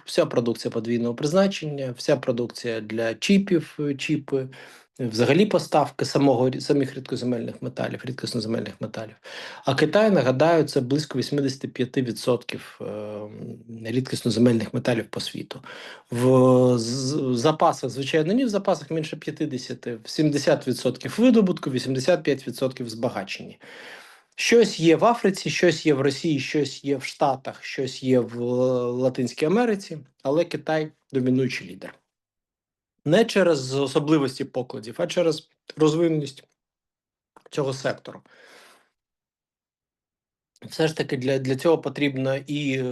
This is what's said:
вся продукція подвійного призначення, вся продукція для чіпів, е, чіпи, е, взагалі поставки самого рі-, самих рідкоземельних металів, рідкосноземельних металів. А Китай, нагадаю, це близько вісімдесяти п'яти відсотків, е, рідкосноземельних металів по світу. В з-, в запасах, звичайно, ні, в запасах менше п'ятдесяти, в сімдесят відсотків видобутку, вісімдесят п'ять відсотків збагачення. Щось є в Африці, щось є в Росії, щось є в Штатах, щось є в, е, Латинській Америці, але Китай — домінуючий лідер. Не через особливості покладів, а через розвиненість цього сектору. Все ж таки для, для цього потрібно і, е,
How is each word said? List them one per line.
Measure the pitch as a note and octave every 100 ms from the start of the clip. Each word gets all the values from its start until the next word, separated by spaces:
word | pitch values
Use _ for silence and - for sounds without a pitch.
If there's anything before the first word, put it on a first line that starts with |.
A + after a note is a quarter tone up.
вся | - - D#3
продукція | B2+ A#2+ A2 A#2+
подвійного | A#2 A2 A#2+ A#2
призначення, | A#2+ D3 F3+ G3 G3 D#3 C#3+ C3 A#2+
вся | - C#3
продукція | C3 A#2+ A#2+ - A#2+ A2+
для | G#2+ A2+ A2+
чіпів, | A2 - G3 G3 F3 D3+ -
е, | D3
чіпи, | C#3 - D3+ C3+ C#3 C3 C3 - - _ _
е, | B2
взагалі | A2 A#2+ D3+ G#3+
поставки | F3 D#3+ D#3+ C3+ -
самого | A#2+ C3+ C#3 A#2+ C3
рі-, | C3
самих | - C#3+ C3 -
рідкоземельних | C3 B2+ A#2+ A#2+ A#2+ -
металів, | B2+ - A#2 A#2
рідкосноземельних | - B2+ A2+ A#2 G#2+ A2+ A2 -
металів. | A2 - A2 - - - - -
А | -
Китай, | C3 D#3 G3 A3
нагадаю, | F#3 B2 B2+ D#3 E3+
це | D3 C#3+
близько | B2 C#3 D3+ C3
вісімдесяти | A#2 C#3+ C#3 C3 -
п'яти | - B2+ -
відсотків, | B2+ G#2 - A#2+ - - - -
е, | F#2+ G#2 G#2 G#2 G#2 G#2+ - A#2 A#2 A2+
рідкосноземельних | A2+ B2 C3 - A#2+ G#2+ B2 A2+ G#2+
металів | - - A#2 G#2
по | -
світу. | - - - - - - - - _
В | A#2 B2+ C3 B2+ B2+ B2+ B2
з-, | A2+ C3 C3
в | D3+ C3 B2
запасах, | C#3 D#3 E3+ C#3+ C3
звичайно, | A#2 C#3 E3 D#3
ні, | A3+
в | C4
запасах | G3 G3 E3+ -
менше | D#3+ D#3 D#3
п'ятдесяти, | - D3 D3+ C3 - B2 - A2+
в | -
сімдесят | - D#3 C#3+ D#3 C#3 C3
відсотків | B2 B2+ B2 C3 -
видобутку, | B3 A3+ F#3+ E3 -
вісімдесят | B2+ B2+ C3 C3 F3
п'ять | D#3+ C3+ -
відсотків | - C3 B2+ A#2+
збагачення. | A2 A#2+ G#2+ F#2+ - - - - - - - - - _ -
Щось | - A#3 G#3 -
є | D#3+ D#3
в |
Африці, | G3 A#3 G3 F#3+ -
щось | D#3 F3+ D#3+ D#3
є |
в | C#3
Росії, | C#3 C#3 E3+ C#3+
щось | C3 D3+ C3+ -
є | C#3 C#3
в |
Штатах, | - - C#3+ C3 - -
щось | - - C3 -
є | C3 B2+
в, | A2+ A#2+
е, | A#2+ B2 B2+ B2+ B2
Латинській | B2 C3 B2 A#2+ - D#3
Америці, | G3+ B3 G3+ - D#3 - _
але | C3+ D3+
Китай — | E3 C3 - D#3 D3+ - _
домінуючий | C3+ B2+ B2+ B2+ - F2
лідер. | - - - _ _ _ _ _ _ _ _ _ _
Не | C#3+ F3
через | A#3 G3+ F3 D3+ B2+
особливості | C3+ C#3 D#3+ D3 D#3 C3+ -
покладів, | C#3 - B2 C#3 A2 A#2
а | F3
через | - E3+ D#3 - _ _ -
розвиненість | D#3 D#3 E3+ D#3 C#3 - _ _ _ _ _ _ _ _ _ _ -
цього | - C3+
сектору. | C3+ C3+ - - - _ _ - - - _ _ _ _ _ _ _ _ _ _ _ _ _ _ _ _ _ _ _ -
Все | - D#3+
ж | D#3+
таки | C#3+ C#3
для, | B2+ C3+
для | C3 C3
цього | F3 D#3+
потрібно | D3 C3+ C#3+ C3 C3 C3+
і, | C3+ D3 C#3+ C3
е, | B2+